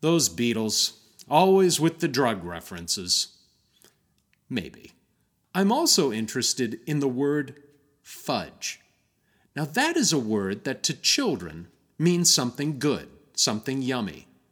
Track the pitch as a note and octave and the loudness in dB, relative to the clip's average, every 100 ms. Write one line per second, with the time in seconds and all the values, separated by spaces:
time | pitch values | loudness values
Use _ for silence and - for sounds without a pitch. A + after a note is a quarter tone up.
0 | D#3 E3+ C3+ E2+ A#2+ A2 A2 G2 - - | 2 2 0 0 0 0 -2 0 -2 -4
1 | _ _ - C#3+ F#3 F#3+ F#3 D#3 D#3+ E3 | _ _ 2 4 6 6 6 4 0 0
2 | E3+ B2+ C3 G#2 F2 E2+ - F2+ E2+ - | -2 2 2 0 -6 -12 -12 -12 -6 -6
3 | F2+ F2+ - _ _ _ _ _ - _ | -2 -2 -2 _ _ _ _ _ -20 _
4 | _ _ _ _ _ B2+ D2+ - - _ | _ _ _ _ _ -8 -8 -14 -20 _
5 | _ _ _ _ _ F3+ G3 B3+ E4 - | _ _ _ _ _ 0 2 2 2 2
6 | D3 A2 A2 C3 A2+ - A#2+ A#2 - D3 | 2 0 -4 -4 -2 -2 -4 -4 -4 -2
7 | C#3 B2 C#3+ D3 C3+ - - _ _ _ | 0 0 0 0 -4 -10 -20 _ _ _
8 | - - - B2+ D#2+ - - - _ _ | -20 -16 -4 -4 -4 -10 -12 -12 _ _
9 | _ _ _ _ _ - D3 E3+ D4 F4 | _ _ _ _ _ -8 -4 0 0 2
10 | A3+ D#3 A2 G#2+ F#2+ G#2 - B2+ - - | 2 2 0 0 0 -4 -6 -4 -6 -4
11 | - - C4 B2+ E2+ D#2 E2+ _ _ _ | 0 0 0 -2 -6 -12 -16 _ _ _
12 | D#3+ F3 E3+ - B2+ A#2+ D3 C#3+ D3 A2+ | 2 4 4 2 0 -2 -4 -2 -2 -2
13 | - - _ - - G#2+ A#2+ C3+ B2+ B2+ | -4 -20 _ -2 -2 -2 -4 -4 -2 -2
14 | G2+ C#2+ - _ _ | -4 -8 -20 _ _